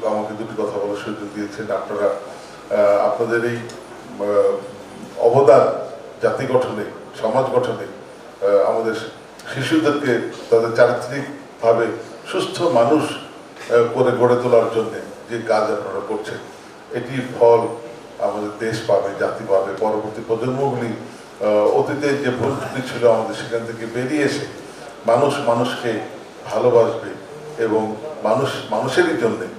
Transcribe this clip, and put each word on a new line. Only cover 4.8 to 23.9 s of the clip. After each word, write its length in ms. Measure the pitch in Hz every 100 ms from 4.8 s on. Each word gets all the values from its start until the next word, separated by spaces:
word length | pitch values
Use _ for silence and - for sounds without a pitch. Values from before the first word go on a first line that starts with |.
| - - - -
অবদান 560 | 117 120 - 135 - - - - - -
জাতি 240 | 113 - 131
গঠনে, 380 | 127 120 107 104 - - -
সমাজ 240 | 113 117 123
গঠনে, 400 | 123 120 107 -
আহ, 840 | - - - - - 98 101 -
আমাদের 260 | 110 110 107 113 - - - - 127
শিশুদেরকে 760 | 131 160 151 143 135 117 - - -
তাদের 260 | 113 117 117
চারিত্রিকভাবে 1080 | 123 123 - 139 - - - - 113 117 110 - - - -
সুস্থ 300 | - - -
মানুষ, 420 | 170 117 - 151
আহ, 800 | - - - - - - - 117 117
করে 180 | 123 127 120
গড়ে 160 | 123 120
তোলার 320 | 123 117 113 113
জন্যে 260 | 107 - - - -
যে 180 | 117 110
কাজ 160 | 107
আপনারা 380 | 107 107 98 98 101
করছেন, 300 | 104 - - - - - - -
এটির 300 | 123 117 135 123 -
ফল 220 | 117 117 101 - - - - -
আমাদের 260 | 101 104 104 104
দেশ 220 | 113 113 -
পাবে, 220 | 101 98 98
জাতি 240 | - - 107
পাবে। 240 | 95 98 98
পরবর্তী 420 | 107 107 104 117 -
প্রজন্মগুলি, 600 | 110 123 127 135 123 117
আহ, 920 | 104 - - - - 107 104 104 -
অতীতে 280 | - 143 147 135
যে 120 | 123
ভুল 240 | 123 139 135
ত্রুটি 320 | - 131 123
ছিল 200 | 120 120
আমাদের, 280 | 113 104 104
সেখান 300 | - 117 113
থেকে 200 | 113
বেরিয়ে 380 | 113